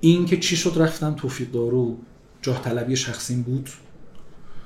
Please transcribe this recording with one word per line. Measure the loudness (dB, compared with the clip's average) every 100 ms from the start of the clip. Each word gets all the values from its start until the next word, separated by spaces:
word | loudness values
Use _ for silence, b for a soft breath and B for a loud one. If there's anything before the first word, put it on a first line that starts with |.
این | 8 6 4
که | 2
چی | 2 2
شد | 2 4
رفتم | 2 2 -2
توفیق | -2 -4 -4 -4
دارو، | 0 2 2 2 -2 -12 -20 -20 -8
جاه | -4 -2
طلبی | -2 -2 0 -2
شخصیم | -2 -6 -4 -2
بود، | -2 -4 -4 -14 -20 -18 -16 -14 -14 B B B